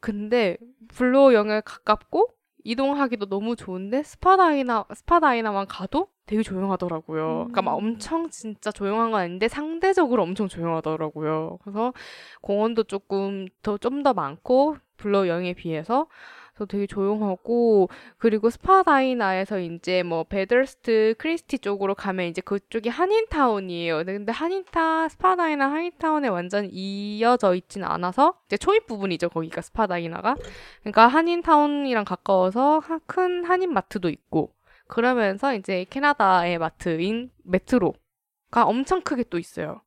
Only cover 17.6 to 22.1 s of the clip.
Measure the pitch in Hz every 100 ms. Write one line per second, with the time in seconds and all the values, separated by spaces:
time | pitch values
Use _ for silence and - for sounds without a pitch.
17.6 | 233 214 180 - - _ 226 214 226 -
18.6 | - 381 359 277 262 247 202 185 196 208
19.6 | 170 170 - 185 175 165 160 196 190 240
20.6 | 269 - - 226 220 226 311 330 _ 269
21.6 | 196 202 196 196 196